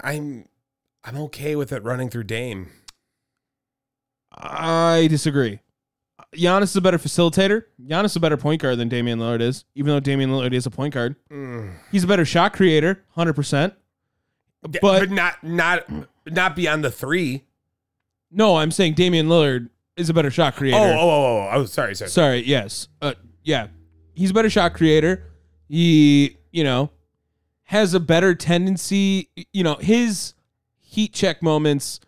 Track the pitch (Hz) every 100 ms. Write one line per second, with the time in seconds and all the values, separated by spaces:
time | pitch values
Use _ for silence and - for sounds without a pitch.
0 | 135 151 147 123 - _ _ _ _ _
1 | - 135 151 - 151 151 135 131 107 127
2 | 127 120 104 113 123 98 87 - - -
3 | _ _ _ _ _ _ _ _ _ _
4 | _ _ _ - - 151 165 165 170 165
5 | 160 151 160 139 117 101 _ _ _ _
6 | _ _ _ 156 175 190 202 196 185 170
7 | - - 170 175 196 214 - _ 127 160
8 | 208 - 165 147 147 160 139 120 117 120
9 | 120 117 117 117 117 131 - 139 143 143
10 | 139 139 135 135 127 127 120 117 143 135
11 | 120 143 _ 143 131 120 101 87 - 196
12 | 180 202 147 170 196 - 185 156 160 196
13 | _ - 170 151 143 143 180 - _ _
14 | _ _ _ _ _ _ 160 156 196 190
15 | 196 190 175 - 156 170 165 175 - 147
16 | 147 _ - 165 185 160 160 156 143 -
17 | 135 175 156 135 - _ _ _ _ _
18 | _ _ _ 180 220 165 156 160 175 151
19 | 180 165 156 170 147 127 120 _ _ -
20 | 170 165 143 143 151 - 139 196 202 156
21 | 170 151 131 113 98 123 127 - 117 98
22 | 101 - 147 123 120 135 101 - - _
23 | 143 - - _ 156 139 101 - _ _
24 | _ - 190 202 226 208 175 - 160 156
25 | 160 185 - - _ _ - 156 170 156
26 | 147 143 143 - _ 170 143 123 143 -
27 | _ _ _ _ _ _ _ 208 202 185
28 | 160 165 190 175 - 175 185 185 - 202
29 | 196 190 - - 170 190 175 143 160 233
30 | 240 190 - - _ _ _ _ _ 208
31 | 214 - 190 156 165 151 151 143 - -